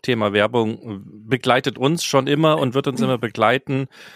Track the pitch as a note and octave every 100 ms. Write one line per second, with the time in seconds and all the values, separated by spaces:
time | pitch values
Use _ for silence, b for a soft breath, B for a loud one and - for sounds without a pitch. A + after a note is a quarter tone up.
0 | - A#2 G#2 G2+ G#2+ A#2+ A2 A2+ A#2+ G2
1 | - G#2 A2 B2+ B2+ B2 C3+ A2+ C3+ E3+
2 | - C#3 C3+ D3 D#3+ D#3 C3 B2+ C#3+ B2+
3 | C3 B2 A2+ A2+ A2 C3 - C3+ C3+ B
4 | B